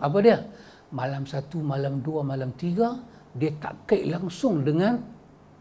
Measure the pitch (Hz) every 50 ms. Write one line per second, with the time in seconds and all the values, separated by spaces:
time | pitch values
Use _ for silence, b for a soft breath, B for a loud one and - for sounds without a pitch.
0 | - 143 151 202 202 233 202 143 - B B B B B B B B - 156 131
1 | 127 135 139 139 139 - 151 143 - - - 165 151 147 135 135 139 139 139 139
2 | 123 156 156 156 147 135 135 135 131 127 120 - 170 175 175 196 233 233 247 254
3 | - B B B B B - 120 151 156 151 - - - - - - - 220 -
4 | - - 160 175 185 175 - - - 254 190 151 131 147 151 165 190 214 240 240
5 | - - - - - - - - - - - -